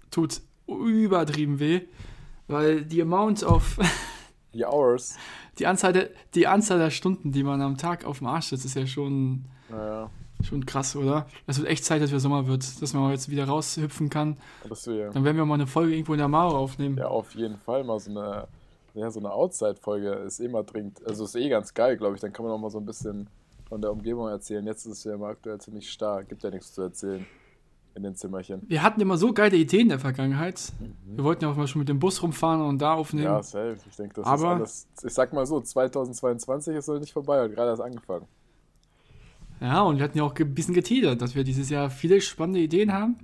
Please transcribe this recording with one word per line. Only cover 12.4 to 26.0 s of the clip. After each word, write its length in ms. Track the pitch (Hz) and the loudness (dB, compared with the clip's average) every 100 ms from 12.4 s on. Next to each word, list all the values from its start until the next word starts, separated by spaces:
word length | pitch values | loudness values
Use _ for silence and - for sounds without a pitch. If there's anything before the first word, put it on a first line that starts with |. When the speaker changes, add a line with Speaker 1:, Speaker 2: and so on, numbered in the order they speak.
| 131 | 2
Speaker 1:
wird, 340 | 131 131 - | -2 -2 -6
dass 120 | 143 | -4
man 100 | 143 | 0
mal 80 | 135 | 0
jetzt 180 | 135 135 | 0 -2
wieder 160 | 143 139 | -4 0
raushüpfen 640 | 151 151 - 151 - 147 | 0 -2 -4 -4 -2 -2
kann. 280 | 151 151 147 - - 107 | 0 -2 -4 -10 -20 -14
Speaker 2:
Dass 160 | 110 120 | -12 -6
wir 220 | 110 104 | -4 -2
Speaker 1:
Dann 120 | 135 | 2
werden 140 | 139 156 | 2 4
wir 80 | 151 | 2
mal 100 | 147 | 2
eine 120 | 135 | 2
Folge 260 | 160 165 | 2 2
irgendwo 200 | 160 156 | 2 0
in 60 | 151 | 0
der 80 | 143 | 2
Mare 280 | 151 175 143 | 4 4 2
aufnehmen. 400 | 135 131 143 135 | -2 -2 -2 -2
Speaker 2:
Ja, 100 | - | 0
auf 260 | 117 104 107 | -2 -4 -6
jeden 220 | 113 104 | -6 -6
Fall 260 | - 127 | -2 -2
mal 160 | 127 110 | -2 -4
so 100 | 98 | -6
eine, 360 | 104 104 101 - - - _ _ 107 | -8 -6 -8 -10 -16 -20 _ _ -8
ja, 160 | 113 | -6
so 80 | 110 | -6
eine 120 | 101 | -6
Outside-Folge 800 | 101 180 - 107 98 - 104 101 | 0 0 0 -2 -2 -4 -4 -2
ist 280 | 98 95 92 | -4 -8 -8
eh 80 | 120 | -4
mal 160 | 117 | -4
dringend, 420 | 104 107 101 - 113 | -6 -8 -10 -10 -8
also 200 | 107 104 | -6 -6
ist 100 | 120 | -4
eh 140 | 139 | 0
ganz 220 | 113 101 - | 0 -2 2
geil, 220 | 123 117 | 2 2
glaub 180 | 104 101 | 0 -2
ich. 60 | |
Dann 120 | 104 | -8
kann 100 | 101 113 | -8 -6
man 100 | 110 | -4
auch 40 | |
mal 120 | 110 | -6
so 80 | 107 | -8
ein 60 | 104 | -10
bisschen 440 | - 110 101 101 - _ - - | -10 -10 -10 -12 -18 _ -20 -14
von 100 | 110 | -6
der 120 | 107 | -4
Umgebung 360 | 107 110 120 110 | -4 -4 -4 -4
erzählen. 380 | 101 - 107 104 | -6 -6 -6 -6
Jetzt 200 | 110 113 | -8 -12
ist 60 | 101 | -12
es 40 | |
ja 100 | 110 | -8
immer 140 | 104 104 | -8 -8
aktuell 320 | 107 110 104 | -10 -12 -12
ziemlich 320 | - 107 - | -12 -16 -14
starr, 320 | - | -6